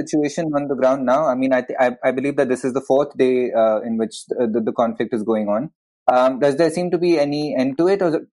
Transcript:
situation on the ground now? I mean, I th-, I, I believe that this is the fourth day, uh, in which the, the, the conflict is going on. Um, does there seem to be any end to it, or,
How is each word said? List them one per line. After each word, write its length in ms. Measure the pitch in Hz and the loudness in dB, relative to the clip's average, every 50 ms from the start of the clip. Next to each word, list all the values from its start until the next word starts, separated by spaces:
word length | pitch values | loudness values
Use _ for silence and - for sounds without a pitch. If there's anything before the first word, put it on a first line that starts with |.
| 156 | -4
situation 460 | - - 151 147 147 - - 170 156 147 | -2 0 0 0 0 -2 -4 -4 -2 -2
on 120 | 143 143 | -2 -2
the 80 | 139 139 | -2 -2
ground 300 | 123 127 127 135 139 131 | 2 2 2 2 2 0
now? 200 | 120 127 143 160 | 0 2 2 2
I 100 | 147 123 | 0 0
mean, 180 | 127 131 135 131 | 0 0 0 0
I 80 | 123 | 0
th-, 160 | 123 - - - | -2 -2 -2 0
I, 120 | 127 123 120 - - | 0 0 0 -2 -2
I 80 | 131 | -2
believe 240 | 127 135 131 143 143 | -2 -2 -2 -2 0
that 120 | 139 139 120 | 0 0 0
this 140 | 127 123 - | 0 -2 -2
is 100 | 131 120 | -4 -4
the 80 | 135 | -2
fourth 340 | 131 - 135 135 147 147 - | 0 2 2 2 2 0 0
day, 340 | - 131 127 127 127 123 117 | 0 2 2 2 2 0 0
uh, 300 | - 113 110 110 110 107 | 0 2 2 2 2 0
in 160 | - 117 113 | -2 -4 -4
which 280 | 113 113 107 - - - | -2 -4 -4 -6 -10 -10
the, 200 | - - 113 123 113 | -6 -4 -2 -2 0
the, 100 | 107 120 | 0 -2
the 100 | 110 117 | -2 -2
conflict 420 | 113 - 117 113 107 - 123 107 - | -2 -2 -2 -2 -2 -4 -4 -4 -4
is 100 | 110 107 | -4 -2
going 260 | 104 113 110 107 104 | -2 -2 -2 0 -2
on. 200 | 104 110 139 175 _ _ _ _ _ _ - - | -2 -2 -4 -6 _ _ _ _ _ _ 0 2
Um, 280 | 123 127 127 131 135 120 | 2 4 4 2 2 2
does 180 | 147 143 135 | 0 2 2
there 120 | 135 170 160 | 2 0 0
seem 220 | 160 175 180 175 | 0 -2 -2 -2
to 60 | 175 | -2
be 200 | 165 175 175 170 | 0 2 2 2
any 380 | 151 143 143 143 147 151 147 - | 2 2 0 -2 -4 -4 -4 -2
end 200 | 131 127 135 135 | -2 -2 -2 0
to 100 | 135 165 | 0 2
it, 140 | 185 196 196 | 2 2 2
or, 260 | 190 170 151 160 - - | 2 0 0 -2 -4 -4